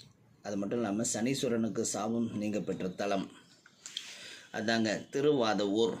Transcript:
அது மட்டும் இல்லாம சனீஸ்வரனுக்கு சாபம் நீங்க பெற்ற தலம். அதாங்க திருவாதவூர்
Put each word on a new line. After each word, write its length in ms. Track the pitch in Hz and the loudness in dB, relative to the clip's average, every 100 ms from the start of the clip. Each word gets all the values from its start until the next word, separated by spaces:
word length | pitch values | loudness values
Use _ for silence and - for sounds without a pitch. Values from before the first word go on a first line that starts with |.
| - - _ - | -20 -20 _ -14
அது 140 | 101 104 | -6 -4
மட்டும் 220 | 101 120 | -2 0
இல்லாம 240 | 110 101 110 | 0 0 0
சனீஸ்வரனுக்கு 680 | 113 117 135 131 117 113 107 | 0 0 2 2 2 0 0
சாபம் 560 | 110 104 110 117 113 101 | -2 0 0 0 0 -2
நீங்க 220 | 107 101 | -2 -2
பெற்ற 280 | 90 87 92 | -2 -2 -4
தலம். 540 | 90 101 98 - - - - - _ - - - - - - - | -2 0 0 -2 -8 -20 -20 -20 _ -12 -10 -10 -12 -16 -16 -10
அதாங்க 560 | 110 107 113 110 95 - | -4 2 2 2 0 -2
திருவாதவூர் 880 | 139 147 143 110 101 101 104 113 - | 2 4 4 4 2 2 4 2 0